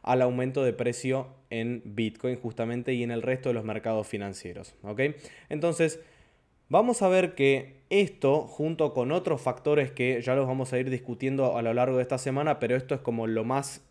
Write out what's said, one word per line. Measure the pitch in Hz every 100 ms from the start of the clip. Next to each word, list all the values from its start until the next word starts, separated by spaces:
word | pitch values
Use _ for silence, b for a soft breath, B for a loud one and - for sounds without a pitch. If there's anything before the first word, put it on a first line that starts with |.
al | - 127
aumento | 127 123 127 135
de | 127
precio | 95 120 120 135 131 135 - -
en | 113 117 120
Bitcoin | 107 104 110 110 127 123
justamente | 117 107 117 120 123
y | 123
en | 120
el | 117
resto | 117 127 131
de |
los | 117 110
mercados | 104 117 110 104
financieros, | 104 101 95 90 92 90 -
¿ok? | 101 107 139 147 B B B
Entonces, | 151 170 170 160 160 B B B B B _ -
vamos | 156 240 226
a | 190
ver | 185 180 -
que | 139 135 135 - -
esto, | 202 190 - 135 151
junto | 120 - 156 160 151
con | 131 123
otros | 175 180 143
factores | 131 123 147 147 131
que | - 123 123
ya | 123
los | 135 131
vamos | 131 127
a | 127
ir | 131
discutiendo | 123 - 117 135 135 127 117
a |
lo | 117
largo | 117 127 127
de |
esta | 123 131
semana, | 139 135 151 139
pero | 117 131
esto | 131 139
es |
como | 123 117 113
lo | 110
más | 113 135 139 - _